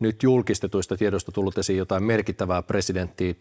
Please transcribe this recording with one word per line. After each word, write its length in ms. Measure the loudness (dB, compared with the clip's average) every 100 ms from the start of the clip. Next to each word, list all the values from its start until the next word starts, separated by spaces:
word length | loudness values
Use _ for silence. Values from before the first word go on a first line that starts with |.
nyt 220 | -2 2
julkistetuista 760 | 4 4 2 -2 0 -2 -2 0
tiedoista 360 | 0 0 -4
tullut 260 | -2 -2 0
esiin 200 | 0 0
jotain 240 | 0 0
merkittävää 600 | 2 0 0 -2 -2 -2
presidentti 760 | 0 -2 0 -2 -4 -2 -4 -2